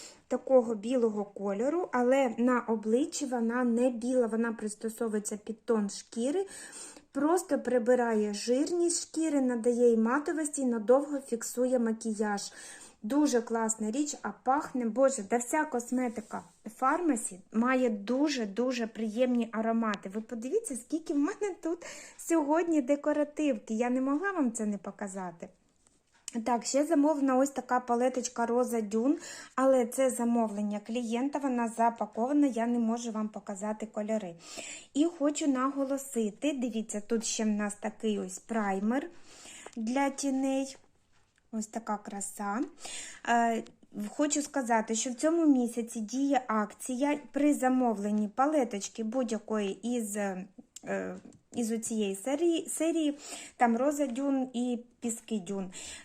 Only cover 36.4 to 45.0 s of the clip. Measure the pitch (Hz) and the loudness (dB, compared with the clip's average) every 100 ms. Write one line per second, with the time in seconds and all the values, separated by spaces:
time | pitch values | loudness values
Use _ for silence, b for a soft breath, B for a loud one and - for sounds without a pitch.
36.4 | 285 277 240 220 220 208 208 226 220 - | -2 -2 -2 -4 -6 -6 -2 -2 -2 -2
37.4 | 214 208 208 - 220 - 220 202 190 185 | 0 0 -2 -4 -8 -4 -2 -2 -4 -10
38.4 | - 226 202 190 208 262 330 B B B | -6 -2 0 0 0 0 -4 B B B
39.4 | B B B - 220 262 277 277 285 262 | B B B -8 -2 0 0 0 -2 0
40.4 | 269 269 269 - _ _ _ _ _ _ | 2 0 -2 -8 _ _ _ _ _ _
41.4 | _ 220 214 226 220 208 - 202 - - | _ -8 -6 -8 -6 -6 -6 -8 -8 -6
42.4 | 202 214 311 - B B B B - 233 | -4 -4 -6 -10 B B B B 2 4
43.4 | 233 226 220 - - 202 208 - 294 294 | 4 0 -6 -16 -14 -10 -6 -2 0 0
44.4 | 285 277 233 226 214 220 | -2 -2 2 2 2 -2